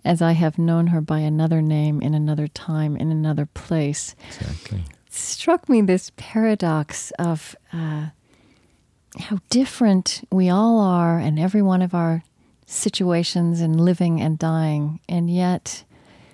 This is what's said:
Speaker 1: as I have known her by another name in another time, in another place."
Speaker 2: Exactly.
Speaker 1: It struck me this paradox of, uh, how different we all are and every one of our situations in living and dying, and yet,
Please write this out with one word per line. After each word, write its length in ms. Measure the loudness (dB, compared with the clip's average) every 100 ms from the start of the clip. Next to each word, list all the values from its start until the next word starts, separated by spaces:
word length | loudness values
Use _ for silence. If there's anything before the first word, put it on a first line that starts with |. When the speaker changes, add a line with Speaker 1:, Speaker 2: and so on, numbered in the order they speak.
| -2
Speaker 1:
as 160 | 2
I 100 | 2
have 240 | 4 2 2
known 300 | 0 2 2
her 140 | 0
by 180 | 0 -2
another 420 | 0 0 2 2
name 400 | 2 2 2 0
in 120 | 0
another 340 | 0 0 -2 -4
time, 480 | -8 -6 -2 -2 -2
in 160 | -2
another 340 | 0 0 -2 -4
place." 680 | -8 -4 -2 -2 -4 -8 -14 -20
Speaker 2:
Exactly. 580 | -12 -10 -10 -8 -10 -10 -14 _
Speaker 1:
It 60 |
struck 540 | -12 -10 -6 0 0 2
me 140 | 2
this 320 | 4 2 -2 -20
paradox 960 | -6 -2 0 0 0 0 -4 -8 -12 -4
of, 380 | -2 -2 -6 -20 -12
uh, 380 | -8 -6 -6 -8 -12 _ _ _ _ _ _ _ _ _ -16
how 200 | -8 -8 -2
different 760 | 0 0 2 4 4 0 -8 -2
we 160 | 2 4
all 320 | 4 4 4
are 380 | 4 2 2 2
and 200 | 0 0
every 240 | 2 2
one 200 | 2 2
of 120 | 0
our 300 | 0 0 -2 -4 _ _ _ -12
situations 960 | -4 -4 0 0 2 0 0 0 2
in 180 | 2 4
living 440 | 4 4 2 0
and 180 | 0 0
dying, 600 | 0 0 0 0 -2 -6 -4
and 200 | -2 0
yet, 540 | 0 0 -2 -6 -14 -16 _ _ -20 -20